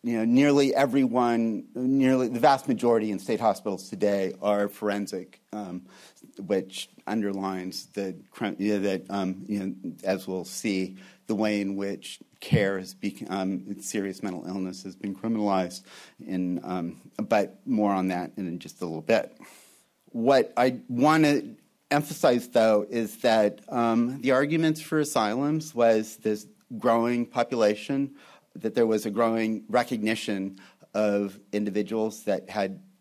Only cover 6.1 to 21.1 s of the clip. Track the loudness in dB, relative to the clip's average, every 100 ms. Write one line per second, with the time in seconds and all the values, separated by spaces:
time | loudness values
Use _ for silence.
6.1 | _ -20 -16 -2 -2 -2 -12 -14 _ -6
7.1 | -4 -2 -4 -4 -4 -8 -10 -10 -6 -6
8.1 | -8 -18 -6 -6 -2 0 0 0 -2 -4
9.1 | -4 -2 -4 -6 -4 -4 -8 -10 -6 -4
10.1 | -4 -2 -6 -6 -6 -2 -2 -2 -8 -20
11.1 | _ -6 -2 0 0 -2 -4 -6 -6 -12
12.1 | -18 -20 _ 0 2 2 0 -8 -6 -6
13.1 | -6 -8 -4 -2 -4 -8 -10 -6 -6 -6
14.1 | -6 -8 -8 -8 -6 -6 -8 -14 -10 -10
15.1 | -6 -4 0 2 2 0 -6 -18 -20 -20
16.1 | _ -6 -4 -2 -4 -6 -6 -6 -10 -16
17.1 | -10 0 0 0 -6 -4 0 2 2 0
18.1 | -2 -6 -8 -8 -8 -12 -10 -8 -8 2
19.1 | 2 2 -14 -20 -20 -20 _ _ _ _
20.1 | -2 4 4 4 2 2 0 -6 2 4